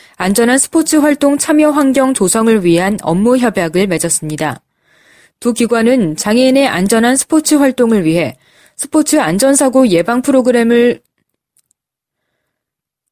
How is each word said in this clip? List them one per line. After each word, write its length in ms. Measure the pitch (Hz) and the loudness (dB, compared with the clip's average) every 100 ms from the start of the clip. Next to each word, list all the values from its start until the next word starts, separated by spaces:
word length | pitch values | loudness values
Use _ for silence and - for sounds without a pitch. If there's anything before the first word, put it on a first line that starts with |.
| - - | -20 -6
안전한 420 | 185 202 233 269 | -2 0 2 0
스포츠 360 | - 330 311 | 0 -2 0
활동 440 | 311 294 285 285 285 | 0 0 0 0 0
참여 320 | - 302 302 | 0 2 2
환경 440 | 294 269 262 262 | 2 0 2 0
조성을 500 | 262 185 226 226 220 | 0 -2 0 0 2
위한 320 | 175 165 185 208 | 2 0 0 -4
업무 340 | - 170 220 254 | -4 -2 0 0
협약을 520 | 240 196 165 175 202 | 0 -2 -2 -2 -2
맺었습니다. 720 | 160 170 - 156 151 156 - _ _ _ _ _ _ _ _ | -2 -4 -6 -6 -6 -6 -8 _ _ _ _ _ _ _ _
두 120 | 240 | -6
기관은 640 | 226 233 233 226 262 175 | -2 -2 0 2 2 0
장애인의 540 | 156 - 226 262 262 277 | -4 -2 0 2 2 0
안전한 480 | 170 196 226 233 269 | 0 0 0 2 0
스포츠 400 | - 320 311 302 | -2 -2 0 0
활동을 480 | 277 262 233 220 | 2 0 0 0
위해 320 | 160 165 143 - _ _ _ - | 0 0 -2 -8 _ _ _ -14
스포츠 420 | - 311 302 302 | -4 -2 0 0
안전사고 680 | 175 185 269 277 269 254 254 | 0 0 0 2 2 2 2
예방 340 | 170 170 240 | 2 0 -2
프로그램을, 800 | 254 262 247 240 233 240 240 - _ _ _ _ _ _ _ _ _ _ _ _ _ _ _ _ _ _ _ _ _ | 0 0 2 0 2 2 0 -2 _ _ _ _ _ _ _ _ _ _ _ _ _ _ _ _ _ _ _ _ _